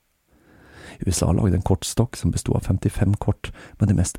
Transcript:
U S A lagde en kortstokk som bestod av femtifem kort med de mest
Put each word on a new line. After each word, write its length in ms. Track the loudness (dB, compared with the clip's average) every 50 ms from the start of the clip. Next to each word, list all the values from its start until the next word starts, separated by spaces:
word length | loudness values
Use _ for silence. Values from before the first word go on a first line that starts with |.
| _ _ _ _ _ _ _ _ _ _ -20 -20 -20 -20 -20 -20 -20 -20 -16 -6 -2
U 40 | -2 0
S 80 | 2
A 80 | 2 2
lagde 300 | 2 2 2 2 2 2
en 100 | 2 0
kortstokk 480 | 0 0 -2 -2 -2 0 -2 -2 -2
som 160 | -2 -2 -2 -2
bestod 240 | -2 -2 -2 -2
av 80 | -2 0
femtifem 480 | 0 0 0 0 -2 0 0 0 0 0 0
kort 300 | 0 -2 -2 -2 -6 -12 -14 -16 -20 -18 -2
med 140 | 0 2 4
de 60 | 4
mest 200 | 4 2 0 -2